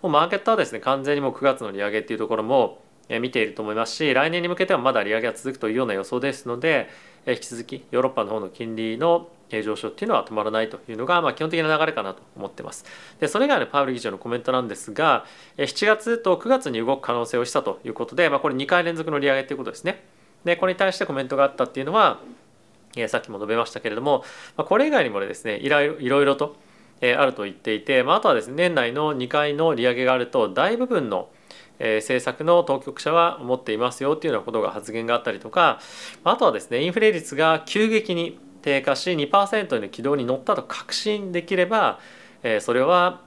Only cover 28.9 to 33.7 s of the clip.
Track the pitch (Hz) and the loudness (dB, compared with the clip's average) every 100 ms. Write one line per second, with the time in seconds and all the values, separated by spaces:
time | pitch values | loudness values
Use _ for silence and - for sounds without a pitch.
28.9 | 131 151 139 123 151 147 147 165 131 123 | 0 -2 -2 -2 0 0 2 2 4 2
29.9 | 123 127 127 123 131 104 92 175 233 254 | 2 2 2 2 0 2 2 0 0 0
30.9 | 208 123 92 - _ _ - - _ 113 | 0 0 -4 -6 _ _ -20 -20 _ 0
31.9 | 107 - 127 127 - 156 175 170 135 135 | 0 0 -2 -2 -2 4 4 4 -2 -4
32.9 | - 151 165 170 - 123 127 127 | -6 0 4 4 0 -4 -4 -2